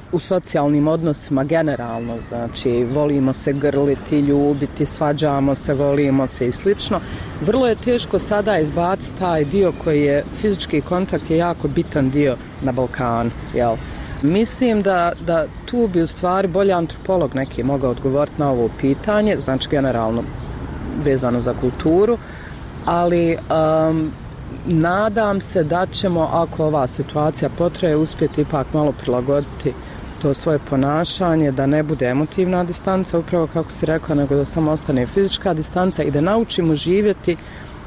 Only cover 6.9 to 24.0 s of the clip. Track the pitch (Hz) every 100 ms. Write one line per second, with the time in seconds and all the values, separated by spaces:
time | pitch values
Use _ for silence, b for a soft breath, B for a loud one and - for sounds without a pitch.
6.9 | 185 B B B B 156 247 247 220 247
7.9 | 240 - 196 - 208 208 185 156 151 175
8.9 | 196 - - 185 160 143 196 185 - 170
9.9 | 147 143 143 - - 214 190 - 151 -
10.9 | 180 185 170 - 165 175 160 147 139 170
11.9 | 151 131 143 143 120 - - 135 127 123
12.9 | - 123 117 117 - - 120 120 113 -
13.9 | B B B 147 190 226 - 254 214 196
14.9 | 185 170 - 175 165 151 - - 240 226
15.9 | 175 165 - 180 185 196 175 196 180 165
16.9 | - - 185 143 131 135 - 123 139 127
17.9 | 123 135 139 143 - 143 123 113 117 135
18.9 | 139 - 208 214 156 156 131 - 147 135
19.9 | 117 113 117 - - - - - - -
20.9 | - 143 135 123 123 120 117 127 123 156
21.9 | 175 214 233 B B B B B - -
22.9 | 170 175 175 170 160 - 160 156 160 160
23.9 | 160